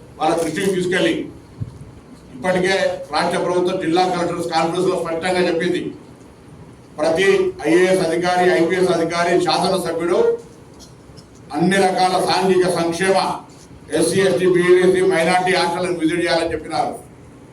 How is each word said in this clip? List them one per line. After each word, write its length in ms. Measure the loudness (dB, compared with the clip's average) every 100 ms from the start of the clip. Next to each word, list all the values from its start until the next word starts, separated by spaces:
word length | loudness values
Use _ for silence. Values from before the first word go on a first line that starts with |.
| -18 -4
వాళ్ళ 120 | -2 0
దృష్టికి 280 | -2 -2 -2 -2
తీసుకెళ్ళి 380 | -2 0 0 -2 -6 -14 -20 -14 -14 -12 -20 -20 -20 -20 -20 -8
ఇప్పటికే 400 | -2 0 0 0 -2 -4 -6 -4
రాష్ట్ర 260 | -2 -2 -2
ప్రభుత్వం 320 | 0 0 -2
జిల్లా 200 | 0 0 0
కలెక్టర్స్ 360 | 0 -4 -4 -4
కాన్ఫరెన్స్ 360 | -2 0 0 0
లో 40 | 0
స్పష్టంగా 400 | -4 -4 -2 0 0
చెప్పింది, 320 | 0 -2 -2 -4 -10 -18 -20 -20 -20 -20 -20 -20 -20 -18 -4
ప్రతి 280 | -2 2 2 2 0 -4 2
ఐఏఎస్ 380 | 4 4 2 2
అధికారి, 380 | 0 0 2 2 2
ఐపీఎస్ 360 | 2 2 2 0
అధికారి, 360 | -2 -2 0 2 2
శాసనసభ్యుడు 760 | 0 0 -2 -2 -4 0 2 2 0 -8 -20 -20 -20 -20 -20 -20 -20 -20 -20 -10 -2
అన్ని 200 | 0 2 2
రకాల 300 | 2 0 0 0
సాంఘిక 360 | 0 2 2 2 0
సంక్షేమ 380 | -2 -2 0 2 0 -6 -12 -20 -20 -20 -6 -2
ఎస్సీ, 200 | 0 2 2
ఎస్టీ, 180 | 2 2 2
బీసీ, 440 | 4 6 6 4 2
మైనారిటీ 420 | 2 2 2 2 0
హాస్టళ్లను 400 | 0 -2 -4 -2
విజిట్ 220 | -2 0
చేయాలని 280 | 0 -2 -2 -6
చెప్పినారు, 360 | -6 -4 -4 -8 -16 -20 -20 -20 -20